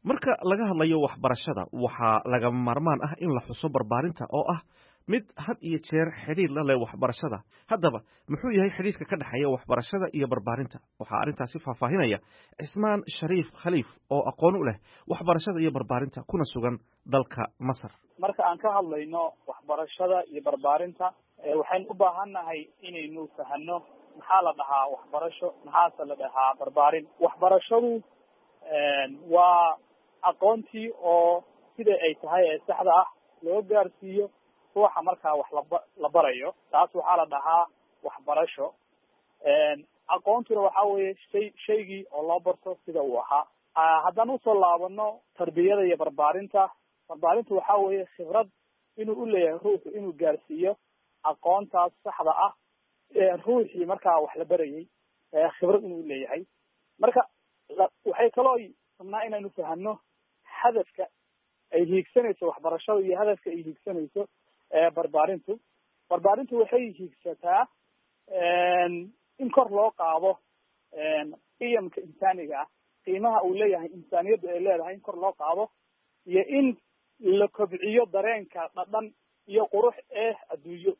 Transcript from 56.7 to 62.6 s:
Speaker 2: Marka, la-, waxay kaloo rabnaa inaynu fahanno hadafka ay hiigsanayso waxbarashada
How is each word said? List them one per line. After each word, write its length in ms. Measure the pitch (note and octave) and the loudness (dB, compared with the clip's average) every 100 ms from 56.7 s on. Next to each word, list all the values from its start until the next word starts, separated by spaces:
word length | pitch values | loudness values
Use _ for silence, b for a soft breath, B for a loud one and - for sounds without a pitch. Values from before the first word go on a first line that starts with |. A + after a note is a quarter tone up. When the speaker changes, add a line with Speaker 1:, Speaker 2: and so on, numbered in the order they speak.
| _ _ _ | _ _ _
Speaker 2:
Marka, 200 | G#3+ B3 - _ _ _ _ | 6 6 2 _ _ _ _
la-, 200 | D3+ F#3 _ | 0 0 _
waxay 260 | A3 - A3+ | -6 2 2
kaloo 260 | B3+ C4 A#3+ G3 _ _ _ | 4 2 2 -4 _ _ _
rabnaa 260 | F#3+ G#3+ A3 | -10 -8 -6
inaynu 240 | G#3 G3+ | -6 -10
fahanno 480 | - D#3+ E3 G3+ G#3+ _ _ _ _ _ - | -8 -8 -6 -6 -8 _ _ _ _ _ 0
hadafka 420 | A#3+ A#3 - - - _ _ _ _ _ _ | 2 2 -4 -8 -10 _ _ _ _ _ _
ay 120 | E3+ E3+ | 0 2
hiigsanayso 600 | F#3 - B3 A#3 F#3+ E3+ | 0 2 0 0 -2 -4
waxbarashada 540 | - | -4